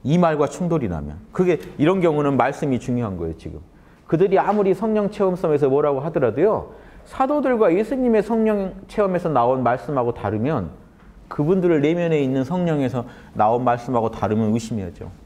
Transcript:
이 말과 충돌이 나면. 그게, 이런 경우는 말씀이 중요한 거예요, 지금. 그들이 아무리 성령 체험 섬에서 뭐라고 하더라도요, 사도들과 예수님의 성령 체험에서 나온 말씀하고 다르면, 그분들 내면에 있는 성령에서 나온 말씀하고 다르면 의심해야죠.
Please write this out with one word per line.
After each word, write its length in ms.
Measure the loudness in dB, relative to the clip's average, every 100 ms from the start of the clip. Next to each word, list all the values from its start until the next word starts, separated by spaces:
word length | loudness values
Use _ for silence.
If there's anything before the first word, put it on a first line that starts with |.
이 140 | 2 2
말과 300 | 4 2 -2
충돌이 400 | -2 -2 0 -2
나면. 300 | -4 -8 -12 -10
그게, 280 | 0 0 0 -4 0
이런 220 | 2 4
경우는 380 | 2 2 2 2
말씀이 420 | 0 0 -2 -2
중요한 380 | -2 -4 -4 -4
거예요, 200 | -6 -8
지금. 220 | -12 -14 -18 -20 -20 -20 -4
그들이 320 | 0 2 2
아무리 340 | 2 2 2
성령 380 | 0 0 0 -2
체험 240 | 0 -2
섬에서 340 | 0 0 2 2
뭐라고 300 | 4 2 0
하더라도요, 720 | -2 0 0 2 2 2 -4 -16 -20 -20
사도들과 720 | -18 -2 0 0 0 2 2
예수님의 480 | 2 0 0 2 2
성령 520 | 2 0 0 0 -4 -10 -8
체험에서 420 | -2 0 0 0
나온 320 | 2 2 2
말씀하고 520 | 0 -2 -2 -2 -2
다르면, 560 | -4 -4 -2 -2 -2 -4 -12 -20 -20 -20 -20 -12
그분들 540 | -4 0 2 2 2
내면에 400 | 2 0 0 0
있는 220 | 0 -2
성령에서 640 | -2 -2 0 0 -2 -4 -8 -16 -14
나온 300 | 0 2 2
말씀하고 460 | 0 -2 0 0 0
다르면 440 | -2 -2 0 2
의심해야죠. 580 | 0 -2 -6 -8 -12 -16 -16